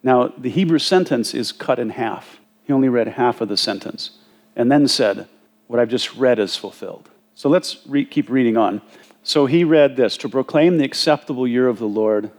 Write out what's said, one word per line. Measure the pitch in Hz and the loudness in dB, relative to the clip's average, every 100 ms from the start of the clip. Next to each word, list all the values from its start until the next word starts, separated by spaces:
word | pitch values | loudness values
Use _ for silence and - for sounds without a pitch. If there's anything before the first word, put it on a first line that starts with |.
Now, | 131 127 123 - | 2 2 0 -4
the | 127 | -4
Hebrew | - 180 160 | 0 2 2
sentence | - 185 175 127 110 | 2 2 2 -2 -2
is | - 107 | -4 -6
cut | - - 123 | -6 -4 -2
in | 113 | -2
half. | 110 110 95 - - _ _ | -6 -8 -8 -16 -20 _ _
He | - | -2
only | 135 135 | 2 2
read | 120 113 | 2 -2
half | 107 123 110 | 0 -2 0
of | 107 | -4
the | 101 | -4
sentence, | - 101 - - - - _ _ _ - | -4 -6 -10 -12 -14 -16 _ _ _ -2
and | 120 | 2
then | 143 139 | 4 4
said, | - 110 98 - _ _ _ _ | 2 0 0 -10 _ _ _ _
"What | 117 | -2
I've | 117 | 0
just | 123 - 117 | -2 -4 0
read | 127 113 | 2 2
is | 98 - | 0 -4
fulfilled." | 98 - 92 - - _ _ | -10 -14 -14 -16 -20 _ _
So | - 143 | -4 0
let's | 175 - - - | 2 0 -14 -6
re-, | 143 131 | -6 -4
keep | - - | -6 -2
reading | 131 120 113 | 0 2 2
on. | 101 101 _ - - _ | 0 -2 _ -20 -20 _
So | - 156 139 | -2 0 2
he | 165 | 2
read | 170 156 139 127 | 4 4 4 2
this, | 110 - | -2 -2
"To | 117 | -6
proclaim | 131 127 156 170 170 | -4 -2 2 4 2
the | |
acceptable | 139 - - 147 - 127 127 | 0 -2 0 -2 -2 -4 -2
year | 120 127 | 2 0
of | 107 | 0
the | 110 | -4
Lord." | 104 110 107 107 | -2 0 0 -4